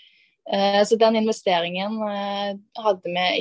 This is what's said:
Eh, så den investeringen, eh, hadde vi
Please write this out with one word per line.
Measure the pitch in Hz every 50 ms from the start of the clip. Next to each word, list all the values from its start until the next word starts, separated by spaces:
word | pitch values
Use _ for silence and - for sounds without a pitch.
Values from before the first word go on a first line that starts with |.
| _ _ _ _ _ _ _ _ _ - -
Eh, | 196 196 202 202 202 208
så | 208 233 214
den | 226 220 226
investeringen, | 220 220 226 226 - - 202 180 170 170 175 180 185 190 208 220 220 214
eh, | 208 202 202 202 202 202 202 202 202 202 202 208 _ _ - 220
hadde | 214 196 185 _ 175
vi | 175 175 185 180 - 190